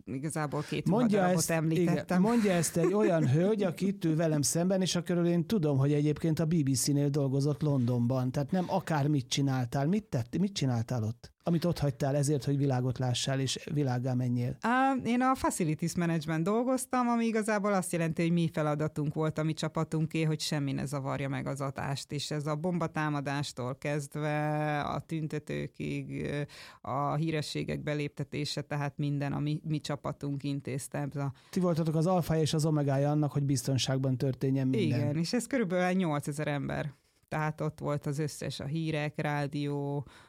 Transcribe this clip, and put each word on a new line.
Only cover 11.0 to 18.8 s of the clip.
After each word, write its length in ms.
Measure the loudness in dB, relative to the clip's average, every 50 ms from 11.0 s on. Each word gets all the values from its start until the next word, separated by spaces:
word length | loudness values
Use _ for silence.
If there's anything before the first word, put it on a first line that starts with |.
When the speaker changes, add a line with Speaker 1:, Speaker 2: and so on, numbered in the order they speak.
| -2
Speaker 2:
ott? 260 | -4 -4 -8 -14 -20 _ _ -2
Amit 200 | 0 0 2 2
ott 140 | 0 0 2
hagytál 380 | 0 -2 0 0 0 0 2
ezért, 280 | 2 2 2 0 0 0
hogy 140 | 0 0 2
világot 400 | 2 2 2 2 0 -2 -2 0
lássál, 420 | 0 0 0 0 0 -2 0 0
és 180 | 0 -2 -2 -4 -6 -4
világgá 400 | -2 0 0 0 0 0 -2 0 0
menjél. 420 | 0 0 0 0 0 0 -2 -4 -4
Speaker 1:
Á, 320 | -2 0 2 4 4 2 2 0 0
én 160 | 0 0 2
a 140 | 2 2 2
facilities 600 | 2 0 -2 0 0 0 0 0 0 -2 -2 -2
management 480 | 0 0 0 0 0 -2 -2 -2 0 0
dolgoztam, 640 | 0 0 0 2 0 0 -2 -2 -2 -2 0 2 2
ami 160 | 2 2 0
igazából 480 | 0 0 0 0 0 0 0 2 2
azt 200 | 2 2 0 0
jelenti, 300 | -2 0 0 0 0 0
hogy 100 | 2 2
mi 180 | 4 2 2 0
feladatunk 640 | 0 0 0 0 0 0